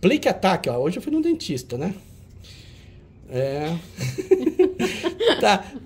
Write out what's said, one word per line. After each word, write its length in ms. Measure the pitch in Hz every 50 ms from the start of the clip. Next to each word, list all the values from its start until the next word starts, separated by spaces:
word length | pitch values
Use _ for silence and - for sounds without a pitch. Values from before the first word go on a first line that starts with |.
play 180 | - 185 277 294
que 100 | - 277
ataque, 400 | - - - 190 185 160 - 139
ó. 80 | 120
Hoje 200 | 120 131 156 180
eu 40 | 254
fui 100 | - 294
no 100 | 294 320
dentista, 560 | 311 339 330 330 - - 160 127 - - 120
né? 160 | 123 143 185 196 - - - - - - - - - - - - - - - - - - - - - - - - - - -
É. 460 | 127 127 131 135 139 147 151 156 170
<laughs> 1600 | 170 165 - - - 131 127 - - 370 - 381 381 254 - - - 359 381 - - - - - - - 339 359 - 453 466 - -
Tá. 180 | - 214 202 185 - - - 262 -